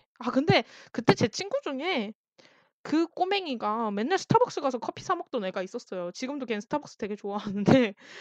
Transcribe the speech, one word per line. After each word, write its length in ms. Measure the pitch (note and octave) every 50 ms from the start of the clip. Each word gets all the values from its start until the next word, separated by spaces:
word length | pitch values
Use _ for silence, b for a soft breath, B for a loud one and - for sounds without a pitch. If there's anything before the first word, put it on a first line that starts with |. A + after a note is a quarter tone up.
| _ _ _ _
아, 120 | A#3+ A#3+
근데 320 | A3+ B3+ C#4 E4 G4 C#4+ A3+ B B B B B
그때 220 | - - A#3 - G4
제 120 | - A#4 A#3+
친구 320 | - - F#4 G4+ - C#5 -
중에 500 | G#4+ C#4 B3+ C#4+ F4+ F#4+ C#4+ G#3 G3+ A3 - _ _ _ b b b b b b b b _ _
그 240 | - - D#4 E4+ D#4+
꼬맹이가 840 | - - F4+ F#4 G4+ G4+ F#4 E4 C4 A3 G#3+ G#3 G#3 A3+ A#3 G#3+
맨날 260 | G3+ G3 G#3+ C4+ F#4+ F#4
스타벅스 420 | - - - A4+ B4 - - -
가서 180 | D4 C4+ B3+ A#3+
커피 240 | - - - - -
사 120 | - F#4+
먹던 300 | E4+ F4 - - B3+ G3+
애가 180 | F#3 F3+ G3+ F#3
있었어요. 480 | F#3+ - A#3+ - - - F#3 F3 F3 F3+
지금도 320 | - - B3 C#4+ D4 C4 A3
걔는 140 | A#3 G#3
스타벅스 360 | G#3 - - D4 D4+ - - -
되게 180 | - G3 G#3 G3+
좋아하는데 760 | - G3+ G3+ G#3 G3+ G#3 F#3+ G3+ G#3 - - C4+ B3 G#3 G3 B B B B B